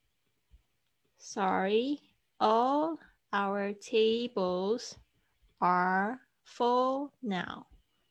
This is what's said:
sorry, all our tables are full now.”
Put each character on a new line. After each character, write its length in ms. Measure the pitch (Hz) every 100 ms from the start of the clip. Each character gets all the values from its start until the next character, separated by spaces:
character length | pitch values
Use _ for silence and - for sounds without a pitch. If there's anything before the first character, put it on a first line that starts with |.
| _ _ _ _ _ - _ _ _ _ _ _
sorry, 840 | - 233 190 185 190 214 262 285 _ _ _ -
all 600 | 214 226 254 285 320 311 - _ _
our 420 | 202 196 202 202
tables 1200 | 208 - 220 220 226 240 220 180 180 190 247 - - - _ _ _ _ -
are 640 | 180 180 180 190 208 254 _ _ -
full 680 | - 240 247 254 269 285 _
now.” 460 | 233 180 - - - - _ _ _